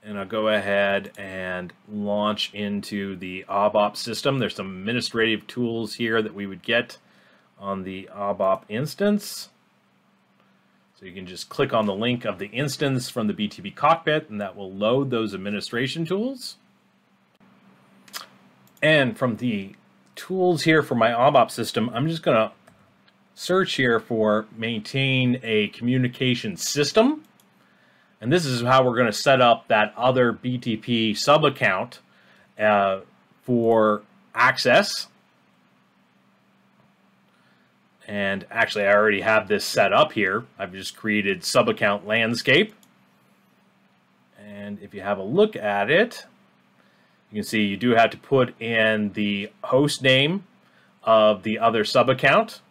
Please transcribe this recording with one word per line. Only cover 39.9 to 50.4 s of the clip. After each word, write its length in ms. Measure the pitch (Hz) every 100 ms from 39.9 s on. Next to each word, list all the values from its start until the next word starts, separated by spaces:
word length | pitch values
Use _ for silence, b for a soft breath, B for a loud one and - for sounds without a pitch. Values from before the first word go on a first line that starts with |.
up 200 | 104 156
here. 300 | - 95 101 127 _
I've 160 | 101
just 240 | 95 92 -
created 480 | 110 107 98 92 -
sub 240 | 131 117
account 380 | 107 107 101 101
landscape. 680 | 110 113 120 - 135 214 - _ _ _ _ _ _ _ _ _ _ _ _ _ _ _ _
And 440 | 104 101 101 104
if 140 | 101 101
you 60 |
have 180 | 95 98
a 40 |
look 320 | 95 151 220 -
at 360 | 104 101 101
it, 340 | 160 240 - - _ _ _ _ _ b b b b b
you 40 | 107
can 80 |
see 180 | 101 113
you 160 | 104 98
do 140 | 120
have 180 | 113 110
to 80 | -
put 420 | - 135 120 -
in 540 | 113 113 110 110 104
the 380 | 101 104 101 101 _
host 380 | - 131 147 -
name 420 | 131 131 143 190